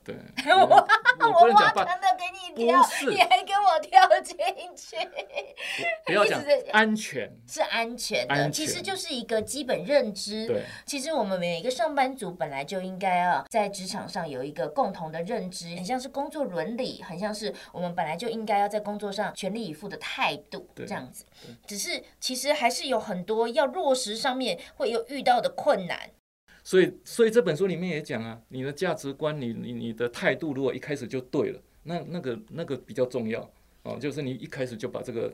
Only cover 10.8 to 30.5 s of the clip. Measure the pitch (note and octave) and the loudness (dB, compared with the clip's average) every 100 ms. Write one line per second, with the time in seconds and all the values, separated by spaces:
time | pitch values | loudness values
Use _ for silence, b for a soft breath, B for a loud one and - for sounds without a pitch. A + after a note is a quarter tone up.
10.8 | - C#4 D4+ D4+ G3 F#3 F3 E3 A#3+ B3+ | -10 -8 -2 -2 0 -2 -2 -4 -4 -2
11.8 | D#4+ C#4+ C4 C4 F3+ F3+ D3+ C#3 C#3+ F#3+ | 0 0 0 -2 -8 -6 -6 -6 -6 -6
12.8 | F#3 F#3 F#3+ F3+ F3+ C#3+ - A3 G3 G3 | -6 -4 0 2 2 0 0 -2 -2 -4
13.8 | F#3 G3 - F#3+ D#3+ B2+ C#3+ D3+ D3+ - | -8 -8 -8 -8 -6 -8 -8 -6 -4 -2
14.8 | G3+ F3+ D#3 D#3+ F3 A3+ F3+ - E3+ F3 | -2 -2 -10 -8 -6 -6 -6 -10 -12 -8
15.8 | F#3 B3+ C4 C#4 D4 D4+ A#3 F3 G#3+ A#3+ | -6 -6 -6 -8 -6 -6 -6 -4 -6 -4
16.8 | G#3 - - E3+ G#3 G#3+ G#3 B B - | -6 -8 -12 -8 -6 -6 -8 B B -8
17.8 | F3 F3 D#3 E3+ A#3 A3+ G#3+ G3+ G3+ G#3 | -6 -4 -4 -4 -6 -6 0 0 2 -2
18.8 | G#3 G#3 G3+ G3 F#3+ - F#3 A3+ F#3+ D3+ | -4 -6 -6 -4 -6 -4 -6 -6 -8 -10
19.8 | C#3 D3+ - - F#3+ D3 - C#3 - - | -12 -12 -10 -2 -2 -2 -10 -14 -14 -14
20.8 | - F3 B2+ - - B B A#2 - G3+ | -10 -10 -10 -18 -20 B B -18 -12 -8
21.8 | F4 - B B - B3+ C#4+ D4 A#3+ - | -6 -8 B B -8 -2 0 2 2 0
22.8 | C#4 A3+ - F3+ F3+ A3 A#3 C4+ C4+ F#4 | -2 -2 -2 -6 -2 0 0 2 0 2
23.8 | D4 B3+ G3+ A3 C#4 B3+ A#3 E3+ B - | 2 2 0 -2 -2 -2 -2 -4 B -4
24.8 | C4+ A#3 A3+ C#4 B3+ B3 - - D4+ G3+ | -2 -2 -4 0 2 4 2 0 2 2
25.8 | E3+ - - _ _ _ _ B - F#3 | 0 -8 -12 _ _ _ _ B 2 4
26.8 | E3 - - - A3+ A#3 F3+ D3+ F#3+ E3+ | 4 2 -6 2 4 4 4 2 0 -2
27.8 | F3+ D#3 D3+ A#2 A2+ A2+ - B2+ C3+ C#3+ | -4 -4 -4 -6 -6 -12 -12 -8 -6 -2
28.8 | F3+ D#3 C#3 C3+ D3+ D3+ A#2 A#2 A#2+ A#2+ | -2 -2 -6 -4 -4 -2 -6 -6 -8 -8
29.8 | A#2 A2+ A#2+ - F3+ C3+ D#3 | -6 -4 -4 0 0 2 -2